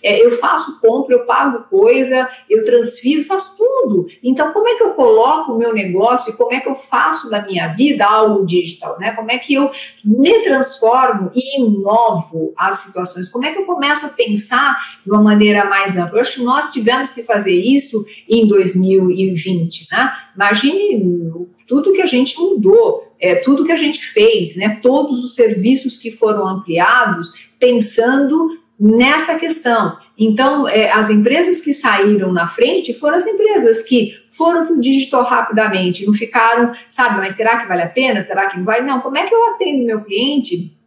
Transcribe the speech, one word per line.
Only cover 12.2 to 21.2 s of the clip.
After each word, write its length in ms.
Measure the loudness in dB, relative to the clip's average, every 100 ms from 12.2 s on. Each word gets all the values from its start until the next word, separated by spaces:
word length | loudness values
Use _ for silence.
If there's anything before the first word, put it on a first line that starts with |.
| -6 -8 -8 -4
as 180 | -4 -4
situações? 500 | -8 -10 -10 -10 -8
Como 180 | -6
é 60 | -6
que 80 | -6
eu 60 |
começo 400 | -6 -4 -2 -2
a 40 | -4
pensar 680 | -4 -2 -2 -2 -2 -2 -4 -8 -14
de 80 | 0
uma 100 | 4
maneira 440 | 4 4 4 2
mais 320 | 0 -2 -2 -4
ampla? 200 | -2 -2
Eu 40 |
acho 140 | -4
que 80 | -4
nós 280 | -2 -2 -2
tivemos 400 | -2 0 0 -4
que 120 | -10
fazer 300 | -4 -2 0
isso 520 | 0 2 0 0 -6 -8 -16 -2
em 180 | 2 4
dois 260 | 4 2
mil 380 | 0 2 2 2
e 220 | 0 -2
vinte, 520 | -2 -4 -4 -4 -8 -6
né? 220 | -4 -2 -6 -18
Imagine 1080 | -2 0 2 0 0 0 0 0 -2